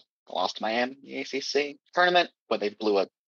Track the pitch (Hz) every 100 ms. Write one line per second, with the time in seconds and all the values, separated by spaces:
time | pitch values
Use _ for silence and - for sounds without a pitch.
0 | - _ _ - 92 - 107 113 127 139
1 | 135 131 135 135 - 139 147 143 _ -
2 | 180 180 170 - _ - 104 - 107 98
3 | 92 _